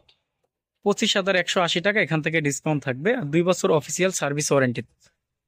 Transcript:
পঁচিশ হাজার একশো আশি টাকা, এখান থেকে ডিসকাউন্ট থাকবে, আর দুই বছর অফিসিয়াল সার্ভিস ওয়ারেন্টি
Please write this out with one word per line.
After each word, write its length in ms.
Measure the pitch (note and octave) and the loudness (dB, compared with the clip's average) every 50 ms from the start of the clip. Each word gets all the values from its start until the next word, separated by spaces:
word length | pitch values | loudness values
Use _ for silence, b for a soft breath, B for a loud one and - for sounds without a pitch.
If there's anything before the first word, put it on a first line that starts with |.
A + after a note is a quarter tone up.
| _ _ _ _ _ _ _ _ _ _ _ _ _ _ _ _ - | _ _ _ _ _ _ _ _ _ _ _ _ _ _ _ _ -2
পঁচিশ 320 | G3+ G3 - - G3+ - | -2 0 0 0 0 0
হাজার 200 | G#3 F#3 F#3+ F#3+ | 0 0 0 0
একশো 240 | F3+ E3+ - - G3 | 0 0 0 0 0
আশি 200 | F3 E3 - F3+ | 0 0 0 0
টাকা, 200 | E3+ G3+ G#3 G#3+ | 0 0 0 0
এখান 220 | F#3+ C#3 D#3+ D#3 D3 | 0 0 0 -2 0
থেকে 180 | E3 D#3 E3 | 0 0 0
ডিসকাউন্ট 440 | D#3 C#3+ C3+ - - D#3+ D#3 C#3+ - | 0 0 -2 -2 -2 -2 -2 -2 -2
থাকবে, 300 | C#3 B2 B2+ D3 G3+ B3 | -4 -4 -2 0 -2 0
আর 80 | C4+ F3 | -2 -2
দুই 200 | C#3+ C#3+ E3+ F3 | -2 0 0 2
বছর 280 | F3+ F3+ - - F#3 | 2 0 0 2 2
অফিসিয়াল 420 | F3+ D3+ - - D#3 - F3 F#3+ F#3 | 2 2 0 -2 -4 -2 -2 -2 -2
সার্ভিস 400 | - D#3+ C#3 C#3+ D3 D3 - D#3 | -2 -4 -2 -2 -2 0 2 2
ওয়ারেন্টি 300 | C#3 C3+ B2 A#2 A#2+ A2+ - _ _ _ _ _ _ _ _ _ _ _ | 4 4 2 0 -2 -8 -10 _ _ _ _ _ _ _ _ _ _ _